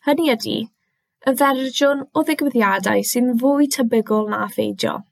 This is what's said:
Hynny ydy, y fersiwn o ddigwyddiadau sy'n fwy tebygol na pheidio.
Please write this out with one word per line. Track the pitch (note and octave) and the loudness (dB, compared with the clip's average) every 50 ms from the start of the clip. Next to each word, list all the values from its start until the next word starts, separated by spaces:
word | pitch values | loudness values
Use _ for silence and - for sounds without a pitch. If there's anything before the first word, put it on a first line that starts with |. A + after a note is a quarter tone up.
| _ | _
Hynny | C#4+ D4 D4+ E4 D4+ | 0 0 2 2 0
ydy, | A#3+ A3 - - G#3+ - A3+ - _ _ _ _ _ _ _ _ _ _ - | 0 -2 -2 -6 -6 -6 -6 -8 _ _ _ _ _ _ _ _ _ _ -2
y | C4+ C4+ | -2 0
fersiwn | B3+ C#4+ C#4 C4+ C4 C4+ C4 B3 - C#4+ C#4 C#4+ C#4 C#4 | 2 2 2 2 0 -4 -6 -2 0 2 2 2 0 -4
o | - _ D#4 D#4 | -4 _ -2 0
ddigwyddiadau | D#4 D#4 - D4 C#4+ - A#3+ A3 G3 G3 G3 F#3+ G3+ G#3+ G3+ G3+ | 0 -2 -2 -2 0 2 2 2 2 2 0 0 0 0 0 0
sy'n | - - B3 B3 B3+ A#3+ | 0 0 0 0 2 0
fwy | A#3 B3 C#4 C#4+ C#4+ D4 C#4+ | 2 2 2 4 4 2 0
tebygol | - - C4 A3+ - A3+ G#3+ - G#3+ G#3+ G#3+ G#3 | 2 -2 0 2 2 0 0 0 0 -2 0 -2
na | G#3 G#3+ G#3+ | -4 -6 -6
pheidio. | G#3 - - A3 - - F#3+ - - - - - _ | -6 -4 -4 -4 -4 -2 -4 -4 -4 -4 -6 -10 _